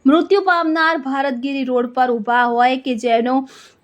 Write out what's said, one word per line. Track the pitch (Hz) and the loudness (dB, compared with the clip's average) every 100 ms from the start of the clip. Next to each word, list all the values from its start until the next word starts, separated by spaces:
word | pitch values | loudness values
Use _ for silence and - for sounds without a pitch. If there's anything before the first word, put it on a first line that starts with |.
| 269 | 2
મૃત્યુ | 320 - 392 | 2 4 0
પામનાર | 381 339 330 320 320 330 | 2 0 0 0 0 -2
ભારતગીરી | 269 269 277 240 269 277 | -4 -4 -4 -4 -6 -4
રોડ | 254 247 247 | -2 -2 -2
પર | 254 247 | 0 0
ઊભા | 233 214 240 | 0 0 0
હોય | 240 240 247 262 | 2 2 2 0
કે | 262 233 | -4 -4
જેનો | 247 233 240 269 262 - - _ | 0 0 0 -2 -4 -12 -20 _